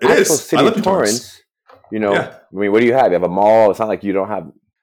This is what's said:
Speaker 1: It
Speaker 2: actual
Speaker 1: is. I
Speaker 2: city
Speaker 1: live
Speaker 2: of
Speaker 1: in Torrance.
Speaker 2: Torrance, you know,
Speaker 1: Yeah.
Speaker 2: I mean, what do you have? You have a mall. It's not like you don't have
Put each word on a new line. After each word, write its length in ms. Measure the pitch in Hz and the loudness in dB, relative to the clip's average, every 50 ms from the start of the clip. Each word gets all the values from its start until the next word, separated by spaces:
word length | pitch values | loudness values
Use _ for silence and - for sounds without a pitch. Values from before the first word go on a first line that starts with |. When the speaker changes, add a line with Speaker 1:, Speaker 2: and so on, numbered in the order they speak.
Speaker 1:
It 40 | 117 | 0
Speaker 2:
actual 160 | - 240 220 | 2 2 2
Speaker 1:
is. 80 | 196 - | 2 0
I 40 | 160 | -2
Speaker 2:
city 280 | 135 - - - 123 143 | -2 -2 -2 0 0 0
Speaker 1:
live 80 | 220 226 | 0 0
Speaker 2:
of 40 | |
Speaker 1:
in 60 | - - | -2 -2
Torrance. 260 | 185 196 175 120 104 113 123 | 0 0 0 0 -2 -2 -4
Speaker 2:
Torrance, 220 | - - - - _ _ _ _ _ _ - _ _ _ | -8 -14 -20 -20 _ _ _ _ _ _ -20 _ _ _
you 80 | 107 110 | -6 -4
know, 140 | 107 101 101 | -2 0 0
Speaker 1:
Yeah. 220 | - - - - - _ _ | -2 -2 -6 -12 -20 _ _
Speaker 2:
I 40 | - | -8
mean, 160 | 95 104 101 | -6 -2 0
what 80 | 101 113 | 2 2
do 40 | 123 | 2
you 80 | 117 120 | 2 2
have? 140 | 131 123 | 2 2
You 60 | 98 87 | 2 2
have 100 | 85 90 | 0 -2
a 60 | 87 | -2
mall. 400 | 87 95 101 107 110 113 110 101 | 0 0 2 4 4 4 4 2
It's 80 | 92 - | 2 -2
not 80 | 113 | -4
like 160 | 107 98 90 - | -4 -4 -4 -4
you 100 | 101 92 | -4 -4
don't 140 | 98 95 104 | -4 -4 -4
have 160 | 107 92 85 69 - _ _ _ _ _ | -6 -8 -10 -12 -18 _ _ _ _ _